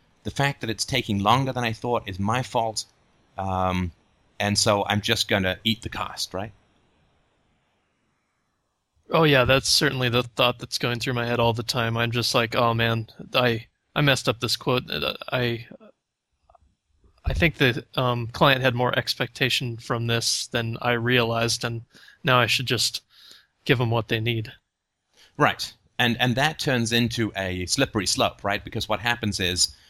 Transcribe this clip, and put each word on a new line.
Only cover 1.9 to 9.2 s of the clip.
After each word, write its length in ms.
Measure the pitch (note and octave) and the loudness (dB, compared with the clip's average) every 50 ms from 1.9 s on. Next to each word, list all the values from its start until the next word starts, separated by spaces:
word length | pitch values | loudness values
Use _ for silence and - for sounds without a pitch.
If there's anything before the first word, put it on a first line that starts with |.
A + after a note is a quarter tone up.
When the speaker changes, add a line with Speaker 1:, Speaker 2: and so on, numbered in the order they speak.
| A#2+ A2 - G2+ | -2 -2 -2 -4
Speaker 1:
is 120 | F2 F2+ | -6 -4
my 220 | G2 G#2 A#2 C3 B2+ | -2 -2 0 -2 -2
fault. 420 | - - B2 A2+ A2+ G#2+ - - _ _ _ _ _ _ _ _ _ _ | -2 -2 -2 -2 -2 -4 -8 -10 _ _ _ _ _ _ _ _ _ _
Um, 540 | - F#2+ F#2+ F#2 F#2 F#2 F#2 F2+ F#2 F2+ F2 - _ _ _ _ _ _ _ _ - | -8 -6 -4 -2 -2 0 0 0 -2 -4 -6 -8 _ _ _ _ _ _ _ _ -4
and 180 | G2+ G2+ G#2 - | -2 0 0 2
so 260 | - A#2 G#2 G2+ G2 | 2 2 2 2 2
I'm 140 | - G#2 G#2 | 0 -2 -2
just 260 | - - A2+ - - - | 0 -2 -2 -2 0 0
gonna 300 | A2+ G2+ F#2+ F#2 F#2 - - | 0 0 0 0 -2 -2 -2
eat 180 | A2+ A2 - - | -2 -2 -2 -4
the 60 | - | -10
cost," 440 | - - - - - - - - - | -8 -8 -8 -8 -8 -10 -10 -8 -8
right? 200 | F#2 G2+ A#2 - _ _ _ _ _ _ _ _ _ _ _ _ _ _ _ _ _ _ _ _ _ _ _ _ _ _ _ _ _ _ _ _ _ _ _ _ _ _ _ _ _ _ _ _ _ _ _ _ _ _ - | -8 -10 -10 -14 _ _ _ _ _ _ _ _ _ _ _ _ _ _ _ _ _ _ _ _ _ _ _ _ _ _ _ _ _ _ _ _ _ _ _ _ _ _ _ _ _ _ _ _ _ _ _ _ _ _ 0
Speaker 2:
Oh, 120 | - E3 | 2 4